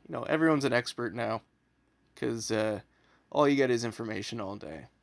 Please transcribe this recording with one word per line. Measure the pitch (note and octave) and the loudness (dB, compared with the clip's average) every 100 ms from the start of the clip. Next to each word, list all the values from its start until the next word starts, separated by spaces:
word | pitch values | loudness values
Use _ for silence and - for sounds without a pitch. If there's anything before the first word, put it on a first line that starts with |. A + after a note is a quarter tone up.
| - | -10
You | |
know, | B2+ | -6
everyone's | - D#3 D#3+ D3+ | -2 2 4 4
an | C3+ | 4
expert | A#2+ - - A#2+ | 2 0 -4 -6
now, | A2 A2+ A2+ - _ _ _ _ _ _ | -4 -4 -4 -8 _ _ _ _ _ _
'cause, | - B2 A2+ A2 | -6 -4 -4 -2
uh, | A2 G#2+ G2+ - _ _ _ - | 0 0 -2 -8 _ _ _ -4
all | - C#3+ | 2 4
you | C#3 | 6
get | C3 | 4
is | A#2+ | 2
information | A#2 G#2+ A#2 G#2+ G#2 A2+ | -2 -6 -6 -6 -6 -6
all | G2 G2+ | -6 -8
day. | D2+ D#2 - _ | -10 -12 -16 _